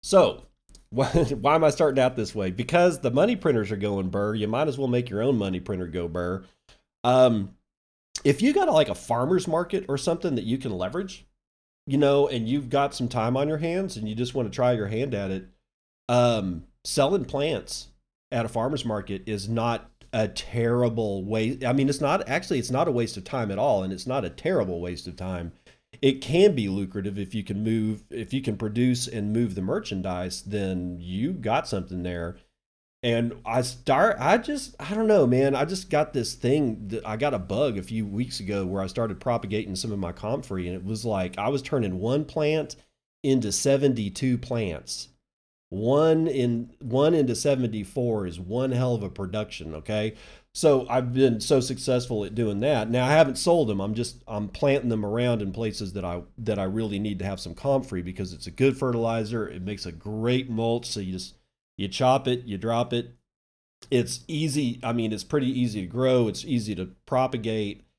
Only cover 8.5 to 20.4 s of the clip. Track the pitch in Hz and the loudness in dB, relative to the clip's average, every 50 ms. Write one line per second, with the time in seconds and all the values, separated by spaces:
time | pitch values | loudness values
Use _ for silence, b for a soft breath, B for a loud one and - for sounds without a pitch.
8.5 | 294 392 381 330 - 160 147 117 95 - - - 117 117 127 147 185 180 180 185 | 4 4 4 6 6 6 4 4 0 -8 -2 -2 0 0 2 2 2 2 2 2
9.5 | 156 165 175 175 - 185 190 - 139 135 - - 165 170 - 175 139 117 92 110 | 0 0 0 0 -2 -4 -2 -2 -4 -2 0 0 -2 0 0 -2 -2 -2 0 -2
10.5 | 120 135 131 127 101 90 90 92 127 175 202 190 - - - _ _ _ _ _ | -2 -2 -2 -4 -4 -2 -4 -4 -4 -4 -6 -6 -10 -16 -20 _ _ _ _ _
11.5 | _ _ _ _ _ _ _ - 135 143 147 139 143 143 143 - 131 120 113 110 | _ _ _ _ _ _ _ -2 2 4 4 6 6 4 4 2 2 -2 -2 0
12.5 | 131 147 139 120 131 139 139 139 - - 127 120 - 123 110 117 123 131 143 151 | -2 -2 -2 0 0 0 0 0 -2 -4 -4 -2 0 0 0 2 2 0 0 0
13.5 | 156 151 160 165 170 185 196 185 - 113 110 107 107 110 123 123 123 135 120 107 | -2 -2 -2 -2 -2 -2 -4 -4 -6 -8 -6 -6 -4 -4 -4 -4 -2 -4 -4 -4
14.5 | 92 - 123 123 123 113 104 98 110 110 135 139 - 101 98 95 95 95 92 - | -2 0 2 2 2 2 0 -2 -2 -2 -2 -2 -2 -4 -4 -4 -4 -6 -8 -12
15.5 | _ _ _ _ _ _ _ _ _ _ _ - 120 123 123 120 117 110 98 95 | _ _ _ _ _ _ _ _ _ _ _ 2 4 4 6 4 4 2 0 -2
16.5 | 87 82 - - _ _ _ - - 143 139 - 190 202 120 - - 139 143 160 | -4 -6 -10 -14 _ _ _ -4 0 2 2 2 2 0 -2 -2 -2 -2 0 0
17.5 | 151 101 90 - - - - - _ _ _ _ _ _ _ _ - 120 117 113 | -2 -2 -4 -8 -12 -12 -12 -14 _ _ _ _ _ _ _ _ -4 -2 -2 -2
18.5 | - 117 113 131 151 135 - 117 107 104 95 - 101 92 92 104 107 101 95 101 | -2 -2 -2 0 -2 -2 -2 -2 -4 -4 -4 -6 -8 -8 -6 -6 -6 -4 -4 -2
19.5 | 113 117 113 117 117 110 - - _ _ - - - 113 110 101 - - | -2 0 0 0 0 -2 -6 -12 _ _ -18 -6 -2 0 0 0 -2 -8